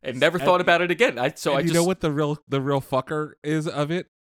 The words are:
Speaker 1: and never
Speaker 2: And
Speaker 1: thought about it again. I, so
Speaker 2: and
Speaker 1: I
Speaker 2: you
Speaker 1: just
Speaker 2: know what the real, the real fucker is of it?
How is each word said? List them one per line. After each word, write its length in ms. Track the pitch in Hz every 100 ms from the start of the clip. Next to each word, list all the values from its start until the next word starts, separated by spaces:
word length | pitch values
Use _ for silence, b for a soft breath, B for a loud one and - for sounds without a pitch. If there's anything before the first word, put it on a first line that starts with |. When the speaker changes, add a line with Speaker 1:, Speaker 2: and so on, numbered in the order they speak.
Speaker 1:
and 160 | - 127
never 180 | 151 175
Speaker 2:
And 80 | 180
Speaker 1:
thought 160 | 180
about 200 | 175 170
it 80 | 175
again. 260 | 170 233 120
I, 160 | 131 -
so 180 | 156
Speaker 2:
and 40 | 139
Speaker 1:
I 40 |
Speaker 2:
you 60 | 165
Speaker 1:
just 40 |
Speaker 2:
know 100 | 165 175
what 160 | 185
the 100 | 160
real, 260 | 143 147 147 _
the 140 | 139
real 200 | 135 139
fucker 500 | - 131 - 156 151 -
is 240 | 147 156 156
of 220 | 135 147
it? 160 | 175 - _ _